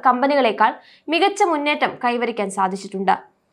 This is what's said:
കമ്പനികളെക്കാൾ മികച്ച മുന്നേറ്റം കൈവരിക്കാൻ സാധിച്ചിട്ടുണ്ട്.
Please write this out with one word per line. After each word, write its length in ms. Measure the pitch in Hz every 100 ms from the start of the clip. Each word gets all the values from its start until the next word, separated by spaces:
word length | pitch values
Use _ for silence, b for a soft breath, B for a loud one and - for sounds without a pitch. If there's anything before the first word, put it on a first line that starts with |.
| 262
കമ്പനികളെക്കാൾ 680 | 247 277 285 240 - 220 - b b -
മികച്ച 320 | 320 392 403 392
മുന്നേറ്റം 420 | 311 294 294 277 262 240
കൈവരിക്കാൻ 440 | 240 233 214 196 196
സാധിച്ചിട്ടുണ്ട്. 580 | 190 190 196 190 190 190 - _ _